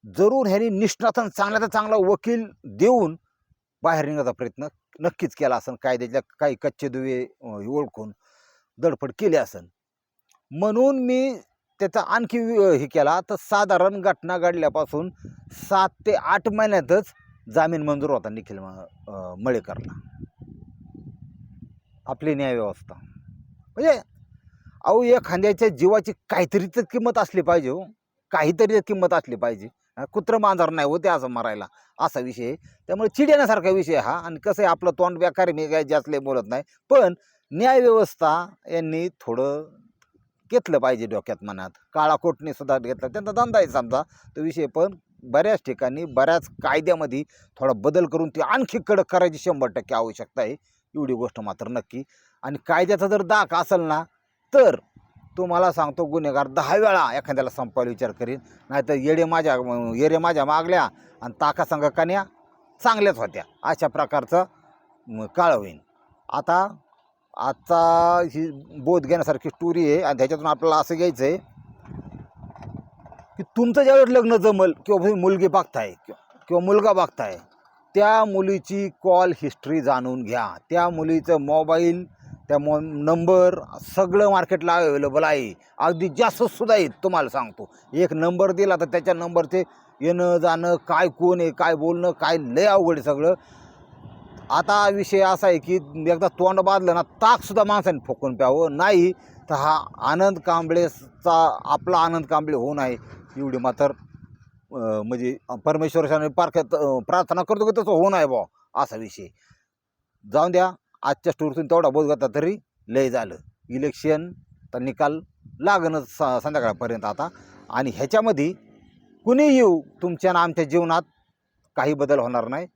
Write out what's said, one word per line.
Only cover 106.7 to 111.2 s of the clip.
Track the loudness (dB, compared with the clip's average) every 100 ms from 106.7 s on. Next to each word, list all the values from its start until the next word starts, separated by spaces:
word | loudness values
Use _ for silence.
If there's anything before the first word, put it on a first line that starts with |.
अं, | 0 0 -2
प्रार्थना | 0 -2 0 -2
करतो | 0 0
की | 0
तसं | 0 2
होऊ | 4 4
नये | 2 2
बुवा, | 0 -4 _ _ -4
असा | -4 -6
विषय. | -14 -16 -20 _ _ _ _ _ _ _ _ _ -4
जाऊन | 0 2
द्या, | 2 0 -2 _ _
आजच्या | -4 -2